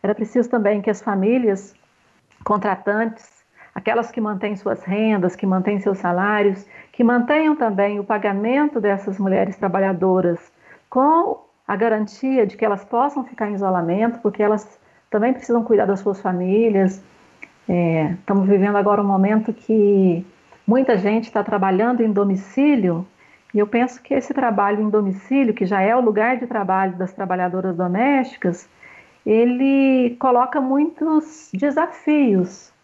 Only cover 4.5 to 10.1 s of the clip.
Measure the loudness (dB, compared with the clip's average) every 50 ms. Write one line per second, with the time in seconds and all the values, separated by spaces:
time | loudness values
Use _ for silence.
4.5 | -6 -6 -4 -6 -6 -6 -6 -6 -4 -2 0 0 0 2 0 -2 -2 -2 -2 -2
5.5 | 0 0 0 -2 -2 -2 -2 -2 -4 -2 -2 -2 -2 0 0 0 0 2 0 0
6.5 | 0 -2 -10 _ -20 -20 -20 _ _ 0 2 2 4 2 2 2 0 2 2 2
7.5 | 0 0 0 -2 0 0 0 0 -2 -4 -4 -4 -4 -2 -2 -2 -2 -2 -2 0
8.5 | 0 0 0 0 -2 -2 0 0 -2 0 -4 -8 -6 -4 -2 0 2 0 0 -2
9.5 | -4 -4 -4 -2 0 0 0 0 0 0 0 2